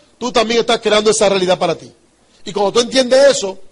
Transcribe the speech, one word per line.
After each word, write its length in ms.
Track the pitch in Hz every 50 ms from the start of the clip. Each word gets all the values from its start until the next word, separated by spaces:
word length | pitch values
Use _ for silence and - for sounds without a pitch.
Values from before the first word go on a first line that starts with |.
| _ _ _ -
tú 140 | 226 240
también 280 | 190 233 220 220 240 233
estás 200 | 214 - 233 226
creando 300 | - 214 214 214 214 220
esa 180 | 208 - 214 196
realidad 300 | 196 190 180 180 180 -
para 160 | 185 170 156
ti. 180 | - 131 113 _ _ _ _ _ _ _ _ _ _
Y 100 | - 208 156
cuando 180 | 202 202 196
tú 80 | 196 233
entiendes 560 | 247 208 208 269 254 240 254 262 277 277 247
eso, 220 | - 196 190 190 - - -